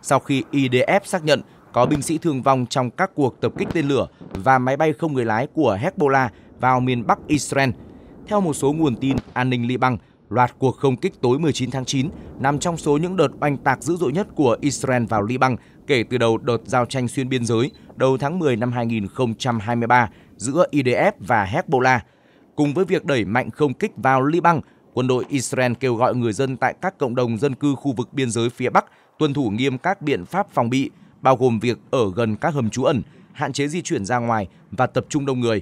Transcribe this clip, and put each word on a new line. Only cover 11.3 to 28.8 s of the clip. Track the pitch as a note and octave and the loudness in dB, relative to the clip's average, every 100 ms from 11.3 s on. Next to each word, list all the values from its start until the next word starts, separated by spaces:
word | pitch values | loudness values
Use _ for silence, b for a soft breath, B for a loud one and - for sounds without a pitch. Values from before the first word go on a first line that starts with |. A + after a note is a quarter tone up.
| C3+ | 2
mười | D#3+ | 0
chín | C3 B2+ | -2 -4
tháng | C3+ B2+ | -6 -4
chín | C3+ C#3 B B B | -2 -2 B B B
nằm | C3+ C#3+ | -2 0
trong | F3+ E3 | -2 -4
số | D#3 D3 | 0 0
những | F3 F#3 | 0 0
đợt | C#3+ - | 0 0
oanh | D3 C#3 | -2 0
tạc | D3 B2 | -2 -2
dữ | C3 F3 | -2 -2
dội | D#3+ | 0
nhất | D3+ G#3+ - | -2 -4 0
của | C3+ A2 | 2 2
Israel | C#3+ C3 - B2+ A2+ | 0 -2 -2 0 0
vào | A2 | -2
Liban | G#2 B2+ C3 A#2+ B B - | -2 0 0 0 B B -2
kể | C3+ G#2+ | 0 0
từ | A#2+ | 0
đầu | A#2 A2+ | 2 2
đợt | C#3 A#2 - | 0 -4 0
giao | B2+ A#2 | 0 0
tranh | C#3 B2 | -2 -4
xuyên | - B2+ | -4 -2
biên | C3 A2+ | -2 0
giới | A2+ C3 B B - | 0 0 B B -2
đầu | C3 C3 | 0 2
tháng | C#3 F3+ | -2 0
mười | D#3 A#2 | 0 0
năm | A#2+ | -2
hai | A#2+ A#2 | -2 -2
nghìn | A2+ G2 | -2 -4
không | - B2+ A2 | -4 -4 -2
trăm | C3 A#2 | -2 -2
hai | G#2 A#2+ | -2 -2
mươi | A#2 | 2
ba | B2 A#2 B B B | 4 2 B B B
giữa | A#2 C#3+ F3+ | -4 0 2
I | D3 | 2
D | B2+ | 2
F | A#2+ E3+ - | 2 0 0
và | F#2+ A#2 F#2+ | 0 0 2
Hezbollah. | C3 F#3 C#3 B2+ B2+ - b b b b - | -2 0 2 4 2 -2 b b b b -2
Cùng | D3 | -2
với | C#3+ F#3 | 0 0
việc | F3+ - | 0 0
đẩy | C3+ F#2 | -2 0
mạnh | A#2 A#2+ | -2 -2
không | - D3+ | -2 -2
kích | B2 G#3+ - | 0 -6 -2
vào | C3 C3 | 2 2
Liban, | C3+ E3+ E3+ D#3+ b b b | 2 2 2 0 b b b
quân | - B2+ | -2 0
đội | B2+ - | 0 0
Israel | C#3 A#2 - B2+ | -4 -2 0 0
kêu | A#2 C3 A#2 | 0 -2 2
gọi | B2 A#2+ | 2 2
người | A#2 | -2
dân | G2+ C3+ B2+ | -2 -2 -2
tại | B2+ - | -4 -2
các | F#3 - | -8 -4
cộng | C3+ B2 | -4 0
đồng | B2 A2+ | -2 0
dân | C#3+ B2+ | -2 0
cư | C#3+ C3+ | -2 0
khu | C#3+ | -2
vực | B2 A#2+ | -4 -4
biên | - C3 | -2 -2
giới | A2+ A#2 | 0 -2
phía | - B2 | -2 0
Bắc | F#3 | 0